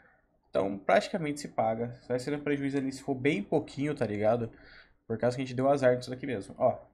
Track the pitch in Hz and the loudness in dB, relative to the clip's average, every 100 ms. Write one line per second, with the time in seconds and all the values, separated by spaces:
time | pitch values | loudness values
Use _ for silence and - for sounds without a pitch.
0 | _ _ _ _ _ 190 190 196 - 196 | _ _ _ _ _ -2 -2 -2 4 4
1 | - 196 151 147 - - 113 113 120 - | 4 -4 -4 -6 -6 -2 0 0 -4 -8
2 | - 127 147 143 143 139 139 139 135 131 | -4 -4 -2 -4 -2 -2 0 -2 -4 -6
3 | - 127 139 185 - 156 151 - 147 147 | -6 0 0 0 0 -2 -2 -4 -4 -2
4 | 110 104 107 120 113 - - - - _ | -2 2 2 2 0 -10 -20 -20 -20 _
5 | - 113 123 123 131 123 135 143 127 123 | -8 -2 0 -2 -4 0 2 6 4 4
6 | 123 127 143 110 95 - 120 - - | -2 -8 -6 -6 -6 0 0 0 -8